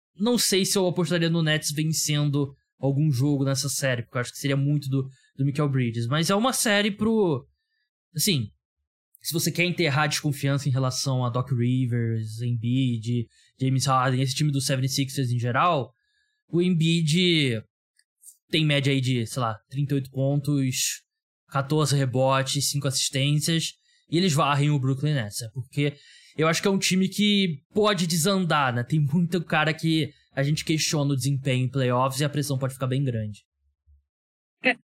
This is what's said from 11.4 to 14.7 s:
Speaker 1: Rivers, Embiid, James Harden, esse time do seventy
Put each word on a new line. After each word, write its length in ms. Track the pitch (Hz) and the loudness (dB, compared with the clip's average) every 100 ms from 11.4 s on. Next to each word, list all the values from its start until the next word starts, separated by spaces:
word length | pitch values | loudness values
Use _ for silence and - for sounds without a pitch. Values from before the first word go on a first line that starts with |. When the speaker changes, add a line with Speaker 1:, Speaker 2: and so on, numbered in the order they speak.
| 127 | -2
Speaker 1:
Rivers, 920 | 123 120 131 123 120 113 113 110 113 | 0 0 0 0 -2 -2 -2 -4 -6
Embiid, 840 | 123 120 117 131 127 113 113 120 113 _ _ - | -4 -4 0 0 0 -2 -2 -4 -4 _ _ -4
James 260 | 131 131 135 | 0 0 2
Harden, 360 | 131 131 127 | 2 2 0
esse 140 | 135 127 | 0 0
time 160 | 151 | 0
do 100 | 135 | 0
seventy 280 | 135 | -2